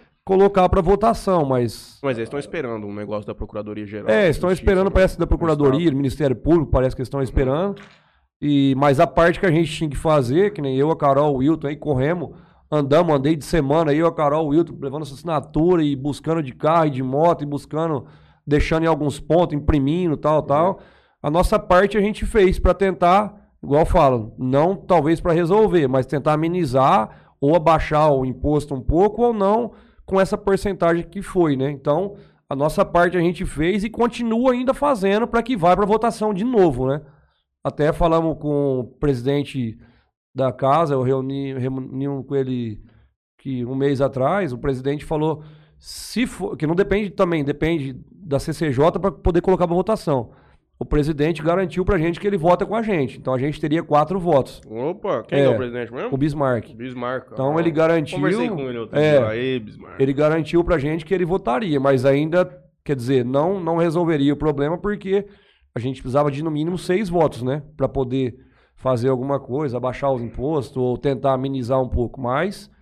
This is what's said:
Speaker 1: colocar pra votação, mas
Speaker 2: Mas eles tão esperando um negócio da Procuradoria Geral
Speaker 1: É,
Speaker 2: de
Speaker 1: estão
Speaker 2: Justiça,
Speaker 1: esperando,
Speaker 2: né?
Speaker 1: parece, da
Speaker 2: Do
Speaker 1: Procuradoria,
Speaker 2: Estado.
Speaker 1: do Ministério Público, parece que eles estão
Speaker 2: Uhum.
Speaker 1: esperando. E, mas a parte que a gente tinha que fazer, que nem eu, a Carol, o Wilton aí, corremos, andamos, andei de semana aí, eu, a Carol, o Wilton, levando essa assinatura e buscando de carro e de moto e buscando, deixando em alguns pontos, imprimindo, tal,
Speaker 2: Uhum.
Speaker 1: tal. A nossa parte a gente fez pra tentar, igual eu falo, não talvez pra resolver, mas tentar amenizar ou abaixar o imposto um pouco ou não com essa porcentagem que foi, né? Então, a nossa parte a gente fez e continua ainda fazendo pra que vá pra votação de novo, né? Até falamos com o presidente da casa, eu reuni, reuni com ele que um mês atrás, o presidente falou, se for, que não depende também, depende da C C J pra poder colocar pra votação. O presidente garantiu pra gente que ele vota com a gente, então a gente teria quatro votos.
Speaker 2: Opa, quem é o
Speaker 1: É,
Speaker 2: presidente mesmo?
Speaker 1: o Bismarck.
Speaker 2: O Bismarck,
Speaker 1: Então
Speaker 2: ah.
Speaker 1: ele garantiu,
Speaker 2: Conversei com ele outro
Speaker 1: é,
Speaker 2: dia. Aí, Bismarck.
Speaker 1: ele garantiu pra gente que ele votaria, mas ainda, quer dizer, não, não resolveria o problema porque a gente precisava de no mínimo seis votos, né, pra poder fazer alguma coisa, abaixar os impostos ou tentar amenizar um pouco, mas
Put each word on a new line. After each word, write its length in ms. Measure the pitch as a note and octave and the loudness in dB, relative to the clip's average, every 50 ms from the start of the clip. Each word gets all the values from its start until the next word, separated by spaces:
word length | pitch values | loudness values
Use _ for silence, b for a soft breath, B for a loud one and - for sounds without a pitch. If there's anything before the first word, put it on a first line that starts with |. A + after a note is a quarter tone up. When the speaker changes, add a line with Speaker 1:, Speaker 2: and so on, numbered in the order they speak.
| B B B _ _ | B B B _ _
Speaker 1:
colocar 420 | - F#3+ F#3+ G3 G3 G3 F#3+ F3+ F3+ | 0 4 4 4 4 4 4 2 4
pra 140 | F3+ F#3 | 4 2
votação, 640 | F3+ D#3+ G3+ G3+ G#3 A3+ A3+ - - G3+ F#3 F3 D3+ | 4 4 2 4 4 2 0 0 0 0 0 2 2
mas 540 | C3+ C3 B2+ B2 A2+ - - - - - _ - | 2 0 0 0 -2 -4 -8 -16 -20 -14 _ -4
Speaker 2:
Mas 140 | C#3 B2+ A2+ | -4 -4 -4
eles 120 | A2+ A2 | -6 -6
tão 100 | - C#3+ | -8 -10
esperando 460 | C#3+ - - E3+ C#3 A#2+ A2+ A2 G#2 G2+ | -10 -8 -8 -8 -8 -6 -8 -8 -8 -10
um 60 | G2+ | -10
negócio 320 | G#2 G#2 G2+ G#2 G#2 G2+ | -10 -8 -8 -8 -8 -8
da 80 | A2 G#2+ | -8 -10
Procuradoria 520 | - A2 G#2 - G#2+ G#2 G#2 G#2 G#2+ G#2+ | -10 -10 -10 -10 -10 -10 -8 -10 -10 -10
Geral 240 | G2 G#2+ G#2 G#2 - | -10 -10 -6 -2 0
Speaker 1:
É, 160 | A3 G#3+ G3+ | 2 2 2
Speaker 2:
de 60 | E3+ | 2
Speaker 1:
estão 180 | C#3 - F3 F3+ | 2 0 0 -2
Speaker 2:
Justiça, 140 | F#3+ - - F3+ | -2 0 0 2
Speaker 1:
esperando, 180 | G3 F3+ F#3+ G3 | 2 2 2 2
Speaker 2:
né? 60 | F#3 | 4
Speaker 1:
parece, 240 | F#3 F#3+ F3+ - - | 4 4 2 2 -2
da 60 | E3 | -2
Speaker 2:
Do 40 | D3+ | 0
Speaker 1:
Procuradoria, 500 | C#3+ - E3+ E3 D#3 D3 D3 C#3 C3 D3+ | 0 0 0 0 2 4 4 4 4 4
Speaker 2:
Estado. 120 | F3 E3 C3+ | 2 2 2
Speaker 1:
do 40 | C3+ | 2
Ministério 380 | C#3+ C3 A#2+ - D3+ C#3 B2+ | 0 -2 -2 -2 0 -2 -2
Público, 360 | - - C#3 E3 E3+ D3 A2+ | 0 2 2 2 2 2 2
parece 240 | - C3+ B2+ C3 A#2+ | 2 2 2 0 -2
que 60 | - | -4
eles 60 | C3 A#2 | -8 -6
estão 120 | - C#3 | -4 -4
Speaker 2:
Uhum. 40 | C3+ | -4
Speaker 1:
esperando. 580 | G#2+ - D3+ C#3 B2+ C3+ D3+ F#3 G3+ G3 G3+ B B B B B B B B B _ _ _ | -2 0 0 0 0 0 0 -2 -4 -6 -8 B B B B B B B B B _ _ _
E, 340 | - D3 C#3+ C#3+ C#3 C#3 C3+ C3 | -2 0 2 2 4 2 2 2
mas 220 | C#3+ D3 C#3 C3 | 4 4 4 4
a 80 | E3+ - | 4 4
parte 320 | - - E3 F3 E3+ - | 4 4 4 4 4 2
que 60 | - | 2
a 60 | F#3+ | 2
gente 200 | D3+ E3 E3+ D3+ | 2 2 2 0
tinha 180 | D#3 - E3+ D3+ | -2 -4 -6 -4
que 60 | C3 - | -4 -2
fazer, 540 | - D#3+ D#3 D3+ C3 A#2 C3 E3+ G3+ G#3 | 0 2 2 2 2 2 2 2 2 2
que 100 | G#3 - | 0 -4
nem 140 | D3 C3+ C3 C3 | -4 -2 0 0
eu, 140 | C#3 D#3 | 2 0
a 60 | D#3+ D3+ | 0 2
Carol, 360 | D3+ C#3 C3+ C#3 D3 D3+ C#3+ | 2 2 4 4 2 2 2
o 20 | B2+ | 2
Wilton 300 | C3 D3 E3 D3+ D3+ C#3 | 2 0 0 0 -2 -6
aí, 80 | D#3 D3+ | -8 -6
corremos, 580 | - D3 C#3+ B2+ C3 D3 F3 F3 C#3+ A2 B B B B B B B _ | -4 -2 0 0 0 0 -2 -4 -6 -8 B B B B B B B _
andamos, 440 | D#3 D3+ D3 C3 C#3 D#3+ F3+ E3 D3+ | -2 -2 2 4 4 4 4 4 2
andei 200 | C#3 C3 D3 E3 | 2 2 2 0
de 100 | D#3 B2+ | -2 -2
semana 460 | - - E3 C#3+ C3+ D3 E3 E3 D3 | -2 0 0 2 2 2 2 2 2
aí, 60 | C#3+ D3+ | 2 2
eu, 80 | E3+ E3+ | 2 0
a 60 | E3 | 0
Carol, 320 | D#3+ D3+ C#3+ D3 D#3 E3 | 0 0 0 0 0 0
o 40 | D3 | 2
Wilton, 280 | C#3 D#3+ E3+ D#3+ C3+ B2 | 2 2 2 0 -4 -10
levando 240 | C3+ C3+ B2+ D3+ D#3+ | -8 -8 -8 -8 -10
essa 100 | B2+ C3+ | -12 -14
assinatura 680 | - - E3+ D#3+ C#3+ - - - D3+ D#3+ F3 F#3 E3+ D#3 | -12 -8 -4 -4 -4 -4 -4 -2 2 2 4 4 4 2
e 120 | D3 C#3+ | 0 -2
buscando 480 | B2+ C3 D3 C#3 - - D#3 D#3+ E3 D#3 | -2 -4 -6 -6 -4 -4 -2 -2 -2 -4
de 100 | B2+ A#2 | -6 -6
carro 340 | - - D3+ D#3+ E3+ D#3+ D3+ | -2 0 2 2 2 2 2
e 40 | |
de 100 | C3+ B2 | 0 -2
moto 400 | C3+ B2+ C3 C#3+ D#3+ F3 E3+ E3 | -4 -2 0 2 2 2 2 0
e 60 | D3 D3 | -2 -6
buscando, 580 | C#3+ C#3 - - - D3+ E3 E3 D#3 C3 B B B B B B B B B | -6 -8 -8 -8 -6 -4 -4 -2 -4 -4 B B B B B B B B B
deixando 380 | - D3 D3+ - - E3 D#3+ E3 | 0 2 2 2 2 0 2 2
em 40 | E3 | 2
alguns 320 | E3 C#3+ D3 D3 - - | 2 0 0 -4 -4 -6
pontos, 380 | - - D#3 F3 F3 - D3+ D3 | -2 0 2 2 2 2 0 -2
imprimindo, 580 | D3 D3+ D#3+ D3 C3+ C#3 D#3 F3+ F3+ E3+ D3 A#2+ | 0 0 2 2 2 0 0 0 0 -2 -2 -2
tal, 240 | C3 D3+ D#3 D3+ | 0 0 0 0
Speaker 2:
Uhum. 40 | C3+ | 0
Speaker 1:
tal. 340 | C#3+ C#3 D3 E3 F#3+ F#3 B B B B B B B B B - | 0 0 2 2 0 -2 B B B B B B B B B -6
A 80 | D3 | -2
nossa 260 | D3+ E3+ F#3 - A3 G#3 | 0 0 2 2 0 -2
parte 400 | - - F3+ F3+ G3+ G3+ - G#3+ | 2 2 4 4 4 4 2 0
a 40 | |
gente 240 | G3 G#3+ G#3+ - - - | 0 0 -2 -4 -6 -2
fez 320 | - A3 F#3+ F#3 F3 - | 2 4 4 4 4 2
pra 140 | - F#3 F3 | 2 2 2
tentar, 760 | F3+ G3 F#3+ F3+ - F3 F3 F3+ G3+ G#3+ G3 - - - _ _ _ - | 2 0 -2 0 2 2 4 4 4 2 0 -6 -14 -20 _ _ _ -4
igual 180 | C3 C3+ D3 | 0 2 2
eu 40 | E3 D3+ | 4 4
falo, 480 | - F3+ D3+ C3+ B2+ A#2 G#2+ A2+ - - | 4 4 4 4 4 2 -2 -6 -8 -6
não 380 | C3 B2+ B2+ C#3 D#3 F3+ G3 | -2 0 2 2 2 2 0
talvez 440 | - - - F#3 E3+ C#3 D3+ E3 D#3 | -2 0 2 2 4 4 2 0 0
pra 140 | - F3+ E3 | 2 2 2
resolver, 540 | E3 F3 D#3 F#3+ G#3+ A3 G3+ F3 F3 D3 B2+ | 2 2 4 4 4 4 4 4 4 4 4
mas 180 | C3 C3 B2+ | 2 0 0
tentar 280 | - - D3+ C#3+ D#3 D3+ | 0 -4 -2 0 0 0
amenizar 1000 | D3+ D#3+ E3 F3 F3+ E3+ C3+ A#2+ C3 C3 C#3+ F3+ - G#2+ - - - - _ _ _ | 0 0 0 0 0 0 0 2 4 4 4 4 4 2 -2 -8 -16 -20 _ _ _
ou 140 | - C#3 D#3+ | 2 2 2
abaixar 560 | F3 D#3 E3 D#3+ D3+ - - D#3 D3+ D#3 D#3 C#3+ | 4 4 4 4 4 2 0 2 2 4 4 4
o 100 | C3 C3 | 2 0
imposto 500 | C3 B2 - - C#3+ D3+ D3 C#3 - D3 | -2 -4 -4 -2 0 0 0 -2 -4 -6
um 60 | C3 | -4
pouco 420 | A2 - C#3+ E3 G3 G#3 G#3 - A#3+ | -2 0 2 4 4 2 2 2 0
ou 100 | A#3+ A#3 | 0 2
não 380 | G#3+ G3 G3 G#3 A#3 A#3+ G#3+ b b b b b b b | 2 2 2 2 2 0 -4 b b b b b b b
com 160 | - G3 F#3+ | 0 2 2
essa 160 | F#3+ - G#3+ G3+ | 2 2 0 -2
porcentagem 640 | - G#3 G3 F#3 - G#3 F#3+ D#3 F3 E3+ E3+ E3+ E3 | 0 0 0 0 0 -2 -2 0 2 2 2 0 -2
que 180 | - - G3+ F#3+ | -6 -10 -12 -12
foi, 320 | - - F#3 E3+ D#3 C#3 B2+ | -2 0 2 2 2 2 0
né? 140 | C3 C#3 | -2 -2
Então, 440 | D3 C3+ - D3+ D3 D#3+ F#3+ G3+ B B B B B B B - | -4 -4 -2 0 0 0 -2 -4 B B B B B B B -8
a 60 | C#3 | -4
nossa 300 | C3+ C#3+ D#3 D3+ G3+ G3 | -2 -2 0 0 0 0
parte 320 | D3 D3+ F3 F3 F#3 E3+ F3+ | 2 2 2 2 2 2 0
a 20 | |
gente 260 | E3 F3 F3 - F#3+ | 0 0 -2 -4 -6
fez 380 | C#3 - C3+ D#3 E3+ G3+ G#3+ F#3+ | -8 -4 -2 -2 0 0 0 -2
e 60 | A#3 | -4
continua 600 | A3 - A#3 A#3+ A#3+ - A#3+ A3+ A3+ A3+ B3 C4+ B3 | -2 -2 -2 -2 -2 -4 -4 -2 0 2 2 2 2
ainda 200 | A#3+ B3+ A#3 - | 2 0 -2 -2
fazendo 540 | - C#4+ D4 C#4 G3+ F3+ G3 G3 G#3+ A#3+ A#3 | 0 0 -2 0 0 0 0 0 0 0 0
pra 140 | A3+ A#3 | -2 -2
que 160 | A3+ A#3 C4 G3+ | -2 -2 -2 0
vá 180 | D#3 F3 F3+ | 2 4 4
pra 100 | F3+ G#3 | 4 2
votação 480 | F#3+ G#3+ A3 A3+ A#3 - - G#3+ G#3+ G#3+ | 2 2 2 0 -2 -2 -2 -2 -2 -2
de 120 | F3 G#3+ | -2 -2
novo, 420 | B3+ B3+ G#3+ F#3 E3 C3+ B2 B2+ C3 | 0 4 4 4 4 2 0 -2 -2
né? 140 | C#3 D3+ D3+ b b b b b b b b _ _ _ - | -2 -4 -6 b b b b b b b b _ _ _ -8
Até 260 | C3+ - - D3 D3+ | -6 -2 0 0 0
falamos 460 | D#3+ D#3 F3 E3 D#3+ E3 E3 D#3+ D3 D3+ | 2 2 2 2 2 2 2 0 -2 -4
com 400 | - D3 D3 C#3+ C#3+ C#3 C3 B2+ | -4 -4 -2 0 0 0 -2 -2
o 40 | A#2+ | -4
presidente 920 | - - _ - D3 C3+ A#2+ A#2+ C3+ C#3+ C#3+ C#3+ - - C3+ B2 A2+ A2 b b b b b b b b _ _ _ - | -8 -8 _ 0 0 0 0 0 0 0 0 -2 -4 -6 -6 -6 -6 -8 b b b b b b b b _ _ _ -4
da 200 | B2+ C3 C3 B2+ | -2 -2 -2 -2
casa, 400 | - C3+ C3+ C#3+ D#3+ E3+ D#3 C#3+ | 0 0 2 2 2 2 2 0
eu 80 | C3 | 0
reuni, 520 | B2+ B2+ C3+ C3+ C3 C3+ C#3 C#3 C#3 C3+ C3+ | 0 0 0 0 -2 -4 -6 -6 -6 -6 -6
reuni 680 | C3 B2 C3 C3 C3 B2+ - - C3 C3+ C#3+ C#3+ C3+ A#2+ | -6 -4 -4 -4 -6 -8 -8 -8 -6 -6 -6 -6 -8 -6
com 80 | - C#3 | -4 -4
ele 440 | C#3 C3+ B2+ B2+ B2 A#2+ A2+ G#2+ G#2 b b b b b b b _ _ _ _ _ | -2 -2 -2 -4 -4 -6 -6 -8 -12 b b b b b b b _ _ _ _ _
que 240 | - C#3 C3+ B2 A#2+ | -10 -8 -6 -6 -6
um 100 | A#2+ C3+ | -6 -2
mês 240 | C3+ C#3 C#3+ C#3+ B2 | 0 0 0 2 2
atrás, 540 | C#3 C3 C#3 C3 B2+ C#3+ F3+ G3+ G3 D3 B2 | 0 0 0 0 0 0 0 0 -2 -4 -6
o 40 | A#2 | -4
presidente 460 | A#2 C#3+ C3+ B2 B2+ C#3 C#3+ D3 - | -4 -4 -4 -2 -2 -4 -4 -4 -4
falou, 400 | - E3 D3+ D3+ D#3 D3+ D3+ B B B B B B B B | -6 -4 -2 -2 -2 -4 -6 B B B B B B B B
se 480 | _ - - - - - - G3+ B3+ | _ -18 -18 -16 -16 -8 -4 -4 -4
for, 300 | - - - F3+ G3+ - | -4 -4 -8 -10 -8 -6
que 100 | - D#3 | -4 -2
não 100 | D3 E3+ | 0 0
depende 340 | E3+ G3 G3 F#3+ G3 G#3 F#3+ | 0 0 0 0 -2 -2 -2
também, 340 | - - G3 F3 E3+ D#3+ C#3+ | -2 0 0 0 0 0 -2
depende 500 | C3+ C#3+ C#3+ D#3 D#3 E3+ D#3+ C3+ C3+ B2+ - - - - | -2 -2 -2 -2 -2 -2 -2 -4 -6 -10 -14 -18 -20 -20
da 260 | - - E3+ C#3 C3+ | -20 -6 -4 -4 -4
C 140 | - - D3+ | -2 -4 -6
C 180 | - E3+ D3+ | -4 -2 0
J 260 | B2+ A#2+ C#3+ E3+ - F#3+ | 2 2 2 2 2 0
pra 120 | E3 G3 | -2 -4
poder 300 | - - - F#3 E3+ F3 | -4 -2 -2 0 0 2
colocar 260 | E3+ - F#3+ E3+ F3+ E3+ | 2 2 2 2 2 0
pra 80 | E3+ | 0
votação. 560 | F3+ F3+ - A3 F#3+ - E3+ C#3+ C3 A2+ b b b b b b b _ _ _ - | 0 0 0 -2 -2 -2 -2 -2 -2 -2 b b b b b b b _ _ _ -12
O 60 | - | -6
presidente 560 | - - D3+ C#3+ D3+ E3 C#3 D3 D#3 E3+ D#3+ | -2 0 0 0 0 0 0 0 0 0 -2
garantiu 420 | D#3 E3 E3+ F#3+ G3 E3+ - F3+ F#3 | -2 0 0 0 -2 -2 -2 -2 0
pra 140 | F#3+ G#3 F3+ | 0 0 0
gente 220 | D#3 E3+ E3+ D#3+ | 0 -2 -2 -4
que 80 | - G3+ | -2 -2
ele 100 | G3+ F#3 | -2 0
vota 280 | D3+ F3 F3+ F3+ F#3+ | 2 2 2 2 0
com 100 | F#3 G3 | -2 -4
a 80 | A3+ A3+ | -4 -2
gente, 340 | G#3+ G3+ E3 C3+ A#2+ - - | -2 0 0 -2 -2 -6 -8
então 160 | - C3 C3 | -6 -4 -2
a 40 | B2+ | -2
gente 200 | B2+ D3+ D3 - | -2 -4 -4 -4
teria 240 | - D3+ D3+ E3 E3 | -4 -2 -2 -2 0
quatro 360 | - D3+ D3 D3+ D3+ F#3 G3 | 2 2 2 2 0 -2 -4
votos. 420 | E3+ F3 D#3 C3+ B2 - - - - - | 0 2 2 2 2 0 -6 -18 -18 -14
Speaker 2:
Opa, 540 | G#2+ A2+ B2+ D#3 F3+ G#3 - G3+ D#3+ A#2+ A2 | -10 -6 -6 -6 -6 -6 -6 -4 -4 -4 -4
quem 160 | - B2+ C#3 | -2 0 2
é 100 | C#3 C3 | 4 4
o 40 | A#2+ | 2
Speaker 1:
É, 40 | A2 | 2
Speaker 2:
presidente 340 | B2+ A#2+ A#2+ B2 A#2+ A2 | -2 -4 -6 -8 -8 -8
mesmo? 220 | A#2 C3+ F#3 B3 C#3+ | -8 -10 -8 -6 -4
Speaker 1:
o 40 | C3 | -2
Bismarck. 520 | C#3+ D#3+ D3 D#3+ C#3+ C3 B2 A2+ G2 - | -2 -2 0 0 0 0 0 -2 -4 -8
Speaker 2:
O 60 | G#2 | -12
Bismarck, 560 | A2 A#2+ C3 B2 B2+ A#2+ B2 C3 B2+ - - A2 | -14 -14 -12 -10 -8 -6 -6 -6 -8 -10 -10 -6
Speaker 1:
Então 240 | A#2+ C3 C#3 D3+ E3 | -4 -2 0 0 0
Speaker 2:
ah. 20 | |
Speaker 1:
ele 120 | E3+ E3 | 0 0
garantiu, 460 | D3+ D3+ D#3+ D#3+ E3 E3 D3+ - - F3+ | 0 2 2 2 2 0 0 -4 -4 -2
Speaker 2:
Conversei 300 | F#3+ F#3 F#3 A3+ B3 A#3+ | -2 0 0 0 -2 -2
com 100 | G#3 D3+ | -4 -6
ele 160 | C3+ B2+ B2 A#2 | -6 -8 -8 -8
outro 180 | A2+ G#2+ - C#3+ | -8 -4 0 2
Speaker 1:
é, 200 | D3+ D#3 D3+ C#3 | 4 4 4 4
Speaker 2:
dia. 100 | A#2+ G#2+ | 4 2
Aí, 320 | A2 A#2 B2 C3 C3 B2+ | -2 -4 -4 -4 -4 -4
Bismarck. 400 | A2 G#2 - - - - F2 - | -6 -10 -16 -20 -20 -10 -4 0
Speaker 1:
ele 140 | C3+ C3+ C#3 | 0 0 2
garantiu 500 | C3 D3+ D3+ D#3 E3 D3+ - - E3+ F3 | 2 2 2 2 0 0 0 0 0 2
pra 140 | F3 F3+ D#3 | 2 0 0
gente 260 | B2+ D3 D#3 E3 D#3 | 0 -2 -4 -4 -4
que 100 | - F#3+ | -4 -2
ele 120 | F3+ F3+ | -2 0
votaria, 540 | D#3 F3+ F#3+ F#3 - - - A3+ F3+ D3 C#3 | -2 -2 -2 -2 -2 -2 -2 0 0 0 2
mas 260 | C3 C#3 C#3 C3 A#2+ | 2 2 2 4 4
ainda, 400 | C#3 C3+ C#3+ D3+ D#3+ D#3 F3+ F3+ F3+ - - - _ _ _ - | 4 4 2 2 2 2 0 0 0 -4 -14 -20 _ _ _ -6
quer 100 | - D3 | -6 -4
dizer, 300 | B2+ A#2 B2 C#3 B2+ A#2+ | -4 0 0 2 2 2
não, 340 | B2 C3 C#3 D3 F3+ G3 G3 | 2 0 0 0 0 -2 -2
não 180 | E3 D#3+ E3+ E3 | -2 -2 0 0
resolveria 540 | E3+ F3 D3+ F3 F3 E3 E3 D3 C#3 C#3+ D3 | 0 0 2 0 2 2 2 2 2 2 0
o 40 | C#3+ | 0
problema 400 | D3 D#3 D3+ C3+ C#3+ D3 E3+ F3 | 0 -2 0 0 -2 -2 -2 -4
porque 480 | E3 G#3 G#3 G3+ G#3 F#3+ F#3+ G3+ G3 G3+ B B B B B B B _ - | -4 -6 -6 -6 -4 -2 -2 -2 -2 -4 B B B B B B B _ -10
a 40 | - | -8
gente 220 | A2 C3 C3 - | -6 -6 -6 -8
precisava 300 | - B2+ A#2+ C#3+ D3 D3 | -6 -2 0 0 2 0
de 120 | C3+ C#3 D#3 | 0 -4 -4
no 60 | E3 | -4
mínimo 260 | D#3 D3 D#3 E3+ F#3 E3+ | -4 -4 -4 -4 -4 -4
seis 300 | - - F3+ G3 A3+ F3+ | -2 -2 -2 -2 -2 -2
votos, 320 | E3+ F3 D#3+ C#3 - A#2+ A#2+ | 0 0 0 0 0 -4 -6
né, 200 | B2+ C3+ D3+ D3 - - | -4 -4 -6 -8 -12 -6
pra 120 | - C3+ B2 | -4 -4 -2
poder 480 | - C#3 C3 A#2+ B2+ C3+ C3 A#2+ b b b b b b b b b | -2 -4 -4 -2 -2 -2 -2 -4 b b b b b b b b b
fazer 340 | _ - C3 C3 A#2 A2+ C3+ | _ -2 -2 0 0 2 0
alguma 300 | C3 B2 B2+ C#3 C#3+ C3+ | 0 0 -2 -2 -4 -4
coisa, 380 | C3+ - A#2+ C#3+ D#3 C#3+ A#2+ B2 | -4 -6 -6 -4 -4 -4 -4 -4
abaixar 340 | A#2+ B2+ A#2+ - C#3+ C#3 | -6 -6 -6 -4 -2 -2
os 100 | C3+ B2 | -2 -2
impostos 560 | A#2+ A2+ A2 A2 A#2+ D3 D#3+ D3 C3 - - C3 | -4 -8 -8 -6 -4 -4 -2 -4 -4 -4 -4 -4
ou 200 | B2 B2+ B2 A2+ | -2 -2 -2 -2
tentar 360 | - C#3+ C#3 A#2+ A#2 C3+ C3 | -2 -2 -2 0 0 0 0
amenizar 460 | B2+ C3 C#3 C3+ C3 B2 A2+ C3 C3 | 0 -2 -4 -6 -6 -4 -2 0 -2
um 80 | C3 A#2 | 0 -2
pouco, 300 | - B2 A#2 A2+ - - | -2 -2 -4 -4 -6 -8
mas 480 | C3 A#2+ B2+ C#3+ E3+ G3+ G3 - - - _ _ | -6 -4 -2 -2 -2 -4 -6 -10 -16 -20 _ _